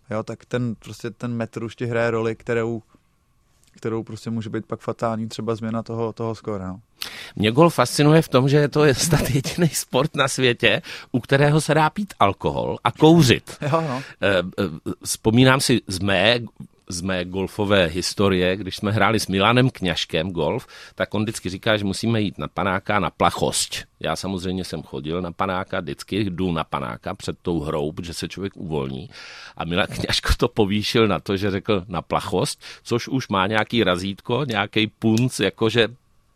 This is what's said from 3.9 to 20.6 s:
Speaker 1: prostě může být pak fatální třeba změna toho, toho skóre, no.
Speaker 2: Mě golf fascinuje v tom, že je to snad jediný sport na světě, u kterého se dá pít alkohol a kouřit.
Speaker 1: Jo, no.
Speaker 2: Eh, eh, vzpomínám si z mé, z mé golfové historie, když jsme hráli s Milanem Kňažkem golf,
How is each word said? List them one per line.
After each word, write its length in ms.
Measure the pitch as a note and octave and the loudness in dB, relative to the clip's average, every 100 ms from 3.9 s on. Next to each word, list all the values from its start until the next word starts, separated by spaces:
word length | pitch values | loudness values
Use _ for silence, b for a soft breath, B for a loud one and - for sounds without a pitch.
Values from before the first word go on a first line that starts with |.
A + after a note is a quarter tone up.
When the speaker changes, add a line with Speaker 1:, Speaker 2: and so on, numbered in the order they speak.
| A2+ | -4
Speaker 1:
prostě 280 | A2 G#2+ A#2+ | -6 -10 -6
může 200 | A2+ G#2 | -6 -6
být 160 | A2+ - | -8 -8
pak 140 | A2+ | -8
fatální 480 | - G#2+ A#2 A2 A2+ | -6 -4 -4 -4 -6
třeba 260 | - A2 | -6 -4
změna 280 | A2 A2+ A2+ | -4 -4 -6
toho, 300 | G#2+ A2+ A2+ | -6 -4 -6
toho 220 | G#2 A2+ | -4 -6
skóre, 320 | A2 - G2+ F#2 | -6 -8 -6 -8
no. 140 | F#2+ - _ B B B - | -10 -16 _ B B B -2
Speaker 2:
Mě 140 | G#2 | 2
golf 240 | A#2+ E3+ | 6 4
fascinuje 480 | - B2 - D3 D#3+ | 4 0 4 6 6
v 60 | - | 6
tom, 200 | B2+ C3+ | 2 4
že 80 | D3 | 4
je 120 | D3 | 2
to 260 | D3+ D3+ | 4 4
snad 360 | B2 - D3 - | 4 2 2 2
jediný 380 | B2+ - - E3+ | -2 -2 0 0
sport 480 | - - B2+ D3+ C#3+ | 0 -2 0 0 0
na 120 | C3+ | -2
světě, 540 | - B2+ A#2 A2+ G#2+ B B B | 2 2 2 2 2 B B B
u 80 | B2 | -4
kterého 400 | - C3+ D3 D3+ | 2 4 6 4
se 140 | - | 4
dá 160 | D3+ D#3 | 2 2
pít 240 | - G#3 - | 0 -8 2
alkohol 580 | G2+ F#2+ E2 C#2 A#1+ G#2+ | 2 2 -2 -2 -2 -2
a 80 | A#2 | -2
kouřit. 640 | - D#3 E3+ C3 F2+ - - | 4 8 8 8 4 2 -8
Speaker 1:
Jo, 200 | D3 E3 D#3+ | -2 -2 -2
no. 140 | B2+ C3+ B | -6 -10 B
Speaker 2:
Eh, 160 | G2 F#2 | 0 2
eh, 540 | F2+ - F#2+ D#2 - - | 0 -4 -4 -4 -10 -8
vzpomínám 560 | - - A2+ A#2 C3 C3 | -8 -2 2 6 6 4
si 200 | - A#2 - | 2 0 0
z 120 | F#2+ | -4
mé, 420 | G2+ F#2+ G#2 B2 A2+ - - _ - | 0 2 4 2 -2 -14 -20 _ -12
z 120 | F2 | -8
mé 240 | F#2 F#2 | -4 -4
golfové 600 | F2+ F#2+ F#2 - G2+ G2+ E2+ | -4 -4 -4 -2 2 4 4
historie, 720 | F2+ - - G2 F#2 F2+ F#2+ | 0 -4 0 2 4 2 0
když 200 | F#2 - | -4 -4
jsme 160 | G2+ | -2
hráli 280 | G#2+ G2 A2 | 2 2 2
s 60 | - | 0
Milanem 440 | F#2+ G#2 B2 B2+ | 2 4 4 2
Kňažkem 600 | - F2+ D#2+ - E2 F2+ | 0 -2 -2 -2 -2 -2
golf, 340 | E2+ D2+ A#2 | -2 -2 -2